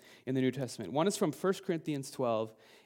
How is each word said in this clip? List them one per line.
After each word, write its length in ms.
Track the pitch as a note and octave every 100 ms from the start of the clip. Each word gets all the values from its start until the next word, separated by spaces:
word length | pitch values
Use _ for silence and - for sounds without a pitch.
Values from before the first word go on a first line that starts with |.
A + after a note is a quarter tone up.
| - -
in 120 | - C3
the 40 |
New 120 | B2+
Testament. 400 | C3 B2+ - F#2
One 160 | C3+ F#3+
is 80 | G3
from 160 | E3+
First 320 | - F#3 F#3+
Corinthians 480 | - E3 D#3 C#3+ C3+
twelve, 420 | - B2 A2 A2 - - -